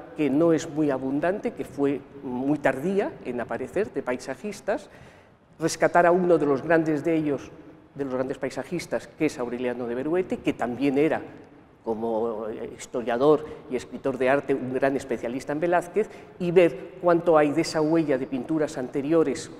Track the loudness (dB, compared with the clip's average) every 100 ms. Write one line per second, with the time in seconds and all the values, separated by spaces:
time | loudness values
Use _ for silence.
0 | -4 -2 0 4 4 4 0 -2 0 0
1 | -2 -2 0 -2 -4 -6 -8 -2 0 0
2 | -6 -14 -8 -4 0 2 2 0 0 0
3 | -2 -4 -8 -6 -4 -6 -4 -4 -4 -4
4 | -4 -4 -6 -10 -10 -8 -4 -4 -6 -20
5 | -20 -20 -20 _ _ -4 -4 2 4 6
6 | 6 6 6 4 4 2 2 2 4 0
7 | 0 0 0 -2 -6 -18 -20 -20 -16 -8
8 | -4 -2 -4 -4 -6 -6 -6 -8 -4 -6
9 | -6 -2 -2 0 -4 -4 -4 -4 -4 -4
10 | -2 -2 -2 -4 -2 -2 -2 0 0 2
11 | 2 0 -4 -16 -20 -20 -20 _ -6 -4
12 | -2 -2 -2 -4 -6 -8 -10 -12 -10 -6
13 | -2 2 4 4 2 -14 -8 -6 -6 -6
14 | -4 0 2 2 2 -2 -2 0 0 0
15 | -4 -6 -6 -6 -6 -4 0 0 0 -2
16 | -4 -6 -18 -6 2 6 6 4 -10 -2
17 | 2 4 6 6 6 2 0 0 2 2
18 | 2 0 -2 -6 -2 -2 -2 -4 -6 -4
19 | 2 2 2 0 -6